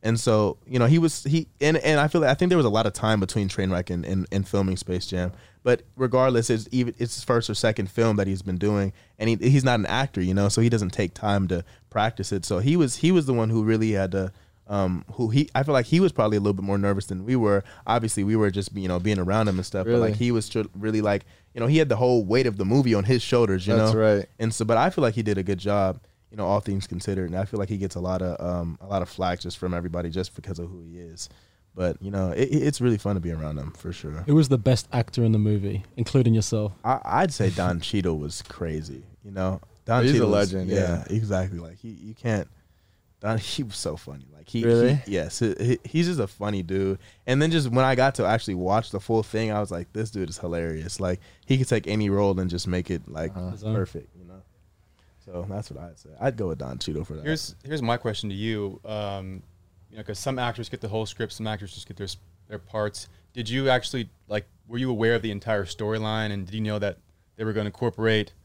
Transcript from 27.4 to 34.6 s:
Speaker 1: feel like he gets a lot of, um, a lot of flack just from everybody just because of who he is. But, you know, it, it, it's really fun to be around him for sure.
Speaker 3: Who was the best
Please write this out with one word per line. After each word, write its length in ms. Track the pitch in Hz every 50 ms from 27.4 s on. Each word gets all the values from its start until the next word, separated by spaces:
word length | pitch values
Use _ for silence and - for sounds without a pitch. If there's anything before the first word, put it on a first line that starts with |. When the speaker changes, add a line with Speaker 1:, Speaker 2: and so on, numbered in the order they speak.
| 98
Speaker 1:
feel 160 | 101 - 107
like 80 | 98 92
he 80 | 110 98
gets 180 | 98 92 -
a 60 | 87
lot 200 | 87 90 92 90
of, 240 | 92 90 85 - -
um, 320 | 90 90 87 85 85 80 -
a 60 | - 98
lot 140 | 101 95
of 60 | 90 -
flack 320 | - - 92 90 87 90
just 180 | - 110 - -
from 160 | - 92 90
everybody 360 | 85 85 90 82 87 85 85
just 260 | 80 92 92 - -
because 240 | - - 104 98 82
of 100 | 87 85
who 120 | 92 90
he 160 | 85 82 85 87
is. 300 | 87 82 80 80 - - - - _ _ _ _ _ _ _
But, 280 | 92 92 87 78 -
you 100 | - 98
know, 200 | 101 98 95 90
it, 180 | 73 80 131 135
it, 140 | - 151 131
it's 180 | 147 147 -
really 160 | 120 123 113 101
fun 180 | - 101 104
to 60 | 95
be 100 | 82 85
around 260 | 82 80 78 76 76 71
him 140 | 69 73
for 220 | - - - 85 87
sure. 320 | - - 76 76 78 85 107
Speaker 3:
Who 80 | 147
was 140 | 160 156 127
the 80 | 139
best 320 | 123